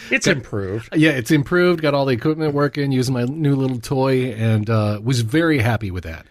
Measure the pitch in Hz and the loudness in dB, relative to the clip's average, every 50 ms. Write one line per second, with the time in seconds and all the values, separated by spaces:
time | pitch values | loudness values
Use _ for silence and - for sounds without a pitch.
0 | - - 247 269 - - 175 131 - - - 104 98 92 98 113 - - - 156 | -8 -4 -4 -2 0 0 0 0 -2 -6 -6 -6 -6 -4 -6 -6 -8 -4 0 2
1 | 151 160 143 131 117 - 170 151 143 - 180 175 180 180 175 165 156 147 143 143 | 4 4 2 0 0 2 2 2 2 2 2 2 4 2 2 2 0 0 0 0
2 | 139 135 127 113 - 156 156 160 156 151 143 143 143 139 - 147 143 139 135 127 | 2 0 0 0 0 -2 -2 0 -2 -2 0 0 0 0 0 -2 -2 0 0 0
3 | 127 123 135 120 120 123 143 165 156 143 139 135 135 131 127 120 - - 143 131 | 0 0 0 -2 -2 -2 -2 0 0 2 2 2 0 0 -2 -4 -4 -4 0 0
4 | 131 135 135 131 127 127 104 107 113 113 110 107 104 110 117 110 107 104 104 104 | 2 2 2 2 0 -2 -2 -2 0 2 2 2 2 0 0 0 2 0 -2 -2
5 | 107 120 135 120 117 110 120 156 170 165 156 135 107 120 117 104 - 95 90 90 | -2 -2 0 0 0 0 0 2 2 2 2 2 2 0 0 -2 -4 -6 -8 -8
6 | 85 85 80 73 - - | -8 -10 -12 -14 -16 -20